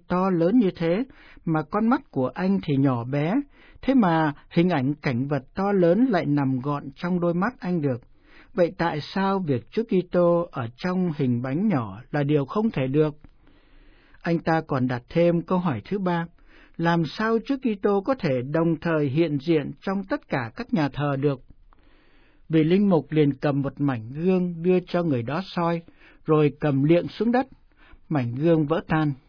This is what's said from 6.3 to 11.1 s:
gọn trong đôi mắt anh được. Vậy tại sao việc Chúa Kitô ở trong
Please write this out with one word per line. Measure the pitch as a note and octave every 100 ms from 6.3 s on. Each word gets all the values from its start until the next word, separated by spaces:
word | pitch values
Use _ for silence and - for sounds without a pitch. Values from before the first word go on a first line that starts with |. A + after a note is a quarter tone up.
| C#3+ C3+ C3
gọn | C3+ C#3+ D3+ -
trong | F3+ F3+
đôi | E3+
mắt | E3+ G3+ B3
anh | F3+ F3+
được. | C#3+ A#2+ - - _ - -
Vậy | - E3+ -
tại | E3 D3+
sao | - - G3 G3
việc | F3+ B2+ -
Chúa | -
Kitô | A#3 F#3+ F3+ F3+ F3 E3+ E3+
ở | - A#2 -
trong | F3+ F3+ F3+